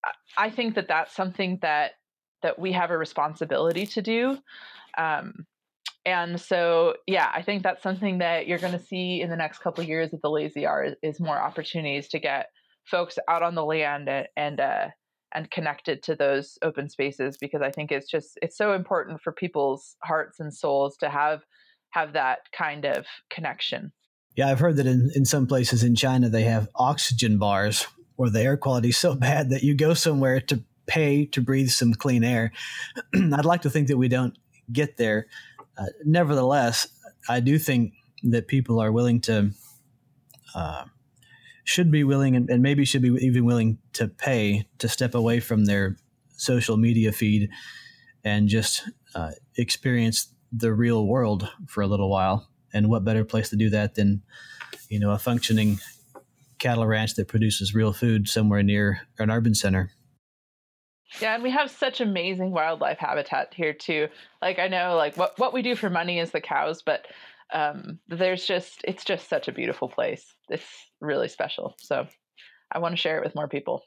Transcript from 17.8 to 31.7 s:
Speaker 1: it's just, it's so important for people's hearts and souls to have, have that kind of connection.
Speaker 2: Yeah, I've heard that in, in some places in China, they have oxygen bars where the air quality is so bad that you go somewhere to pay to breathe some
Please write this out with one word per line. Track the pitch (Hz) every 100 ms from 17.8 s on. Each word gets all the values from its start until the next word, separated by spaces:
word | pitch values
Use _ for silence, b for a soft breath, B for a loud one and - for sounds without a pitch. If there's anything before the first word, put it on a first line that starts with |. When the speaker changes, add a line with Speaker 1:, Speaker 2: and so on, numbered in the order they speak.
| 151
Speaker 1:
it's | 139 -
just, | 160 - -
it's | 165
so | - 208
important | 196 175 180 139 156
for | -
people's | - 175 156 139 139 - _
hearts | 160 160 156 -
and | 156
souls | - 151 139 139 143
to | 151
have, | 143 151 156 _ b b b _
have | 165 156
that | 147 131 - _
kind | - 160 147
of | 143 135 156 - _
connection. | - 156 - - - 147 _ _ _ _
Speaker 2:
Yeah, | - 139
I've | 131
heard | 170 143
that |
in, | 131 127 127
in | 139
some | 135 147 127
places | 135 117 120
in | 120
China, | 117 131 131 120
they | 110
have | 113 113 107
oxygen | - 127 151 - 120 117 104
bars | 104 98 104 101 - _ _
where | - 123
the | 107
air | 123 143
quality | 139 123 117
is | 113
so | 175
bad | 135 123 147 135
that | 131
you | 139
go | 143 156
somewhere | 165 170 143 131 131
to | 135 123 - _
pay | - 160 147 143
to | 147 -
breathe | 123 135
some | 131